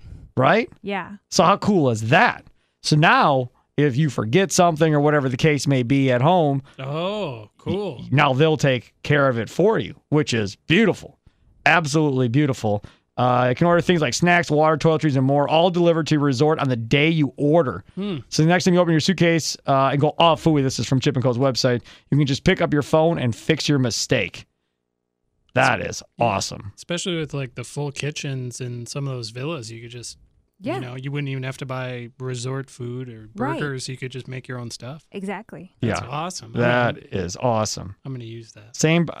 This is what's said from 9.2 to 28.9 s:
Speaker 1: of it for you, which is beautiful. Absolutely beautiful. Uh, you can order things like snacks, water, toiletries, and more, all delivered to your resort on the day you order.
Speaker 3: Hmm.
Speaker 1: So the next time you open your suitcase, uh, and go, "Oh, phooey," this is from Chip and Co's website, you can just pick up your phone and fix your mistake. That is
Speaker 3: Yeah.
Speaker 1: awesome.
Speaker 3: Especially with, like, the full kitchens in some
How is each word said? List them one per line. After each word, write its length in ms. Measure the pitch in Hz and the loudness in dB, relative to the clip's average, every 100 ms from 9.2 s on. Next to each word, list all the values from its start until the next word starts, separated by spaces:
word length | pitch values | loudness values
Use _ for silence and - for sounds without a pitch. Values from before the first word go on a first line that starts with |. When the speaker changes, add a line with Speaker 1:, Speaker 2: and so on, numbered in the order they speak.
| 139 | 2
Speaker 1:
of 120 | 117 | 0
it 100 | 98 | -4
for 300 | - 196 202 | 0 2 2
you, 200 | 92 - - | -4 -10 -2
which 220 | 151 - | 0 0
is 220 | 117 101 - - | -2 -2 -6 0
beautiful. 500 | 170 214 - - _ _ _ _ _ 139 | 2 4 0 -8 _ _ _ _ _ 2
Absolutely 640 | 165 151 160 151 131 127 | 2 2 0 0 0 0
beautiful. 560 | 127 147 123 107 101 - _ _ - | 2 0 0 -2 -4 -6 _ _ -2
Uh, 300 | 123 123 123 | 0 2 2
you 60 | 127 | 2
can 100 | 175 | 4
order 140 | 175 | 4
things 180 | - 175 | 2 0
like 120 | 139 | 0
snacks, 360 | - 175 175 170 | 0 2 2 2
water, 260 | 151 156 156 | 2 2 4
toiletries, 400 | 165 156 156 135 | 2 2 2 2
and 80 | 131 | 2
more, 220 | 143 143 | 2 2
all 200 | 160 180 | 4 2
delivered 340 | 175 170 165 151 | 4 2 2 2
to 80 | 156 | 2
your 80 | |
resort 360 | 143 127 151 160 | 2 2 2 2
on 100 | 143 | 0
the 60 | 120 | -2
day 340 | 113 143 156 | 0 2 4
you 240 | 165 135 - | 2 0 0
order. 460 | 143 165 131 90 - - | 2 2 2 -2 -10 -10
Speaker 3:
Hmm. 220 | 208 156 - | -8 -8 -4
Speaker 1:
So 140 | - | 0
the 60 | 156 | 2
next 140 | 180 190 | 4 4
time 80 | 175 | 2
you 40 | |
open 120 | 170 | 4
your 80 | 160 | 2
suitcase, 560 | - 180 170 165 - - - | 2 2 2 2 -2 -6 0
uh, 220 | 135 135 | 2 2
and 80 | 143 | 2
go, 140 | 147 - | 0 2
"Oh, 160 | 170 156 | 2 4
phooey," 280 | 165 151 | 2 2
this 160 | 131 - | 2 -2
is 80 | 123 | -2
from 120 | 135 | 0
Chip 160 | 151 131 | 0 0
and 80 | |
Co's 140 | 131 117 | 0 2
website, 440 | 135 123 131 120 - - _ | 0 2 0 0 -4 -20 _
you 60 | 135 | 2
can 80 | 147 | 2
just 160 | - | 0
pick 160 | - 185 | 0 0
up 120 | 170 | 0
your 80 | 147 | -2
phone 380 | 139 160 165 165 | 2 2 2 0
and 160 | 123 107 | -2 -2
fix 320 | - 160 - | -2 -2 0
your 80 | 143 | 0
mistake. 680 | 123 - - 123 92 - - _ _ _ _ _ _ _ _ _ _ | 0 -2 -2 -2 -2 -8 -20 _ _ _ _ _ _ _ _ _ _
That 280 | 127 131 107 | 0 0 0
is 200 | - - - - | -6 -12 -12 -2
Speaker 3:
Yeah. 80 | 120 | -2
Speaker 1:
awesome. 480 | 98 - - 101 - | 0 -4 -10 -16 -16
Speaker 3:
Especially 420 | - 175 190 170 | -10 -8 -6 -6
with, 160 | 151 | -6
like, 200 | 143 131 - | -8 -10 -12
the 80 | |
full 280 | 120 - 147 | -14 -10 -10
kitchens 680 | - 139 147 147 131 123 - | -8 -8 -8 -8 -8 -8 -10
in 280 | 127 120 | -10 -10
some 200 | 117 | -12